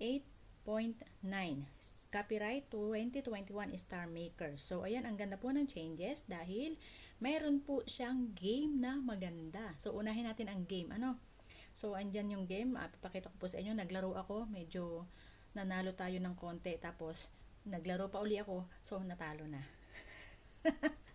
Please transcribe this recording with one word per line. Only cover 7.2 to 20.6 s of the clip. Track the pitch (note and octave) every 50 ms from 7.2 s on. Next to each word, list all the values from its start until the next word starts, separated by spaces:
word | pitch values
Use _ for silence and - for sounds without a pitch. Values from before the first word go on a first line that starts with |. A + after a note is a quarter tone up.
meron | A3 C4 D4+ D#4 D4+ D4 C#4+ C#4
po | C#4+ - C#4 C4 -
siyang | - - - B3 A#3+ C4 B3+ B3 A3+ G3
game | F3+ F3+ G3+ A3+ C#4 D4+ D4+ D4 C4
na | B3 B3 C4
maganda. | C#4+ C4 A#3+ G#3+ F#3+ F#3 F3 E3+ E3 D#3+ D#3+ E3 G3 A3+ G3+ -
So, | - - G#3 -
unahin | G3+ G#3+ A3 G#3+ A3+ A#3+
natin | A3+ A3+ - A3+ G3
ang | G3+ F#3 F3
game. | F3+ G3 F3+ F3 - -
Ano? | G#3+ B3 C4 B3 - - - - - - - - - - - -
So, | - - G#3+ G3+
andyan | F#3+ G#3 G3+ F#3+ G#3 G#3 G#3 G#3
yung | G3 F#3 F3+
game. | F#3 G3 A#3+ B3+ B3
Ah, | - - -
papakita | - - - F#3 - F#3+ F#3 F#3
ko | -
po | - F3+ F3+
sa | - -
inyo. | F#3+ G#3 A3
Naglaro | G#3+ F#3+ F3 F#3 F#3+ F#3+ F#3 F#3
ako. | F#3+ F#3 - G3+ G#3+ A#3 A3
Medyo | G#3 F#3 E3 E3 - F3+ F3 E3+ E3+ E3 F3 F3+ - - - - - - - - -
nanalo | G#3 G3 F#3 F#3 F#3 F#3 F#3+ F#3
tayo | - F#3 F3+ F#3
ng | F#3 F#3 F3+ F3
konti. | F3+ F3 E3+ E3+ E3+ - F3+ E3 E3
Tapos, | - E3+ E3+ - E3 D#3 E3 - - - - - - - - - - G3+
naglaro | F#3+ E3+ D#3+ F#3 F3+ F#3 G3 F#3+
pa | -
uli | G3 G#3 G#3+ G#3+ G3
ako. | G#3 G3+ F#3 F3+ F3+ F3+ - -
So, | - - G#3 F#3+ F#3
natalo | F#3 F3 F3 E3 D#3 D3+ D3+ D#3
na. | D3+ D3 C#3 C#3 C#3 - - - - - - - - - - - - - - - - - -